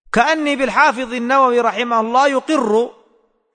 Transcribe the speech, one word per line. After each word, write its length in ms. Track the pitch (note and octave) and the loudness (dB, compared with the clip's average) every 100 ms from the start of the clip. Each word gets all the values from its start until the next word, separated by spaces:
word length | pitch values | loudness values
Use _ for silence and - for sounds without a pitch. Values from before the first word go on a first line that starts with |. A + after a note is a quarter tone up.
| _ | _
كأني 420 | A3+ C4+ D#4+ D4 C#4 | 0 0 0 -2 -2
بالحافظ 580 | C4 G#3+ D4+ A#3 B3 | -2 2 2 0 -6
النووي 460 | B3 A#3+ C4+ B3+ A#3+ | -6 0 2 2 2
رحمه 400 | A3+ G3 A#3+ A#3 | 0 -2 -2 -2
الله 280 | A3 B3 C#4+ | 0 2 2
يقر 640 | C4 C#4+ D#4 A3+ A3 A#3+ - _ _ _ _ _ | 0 -2 -2 0 0 -2 -8 _ _ _ _ _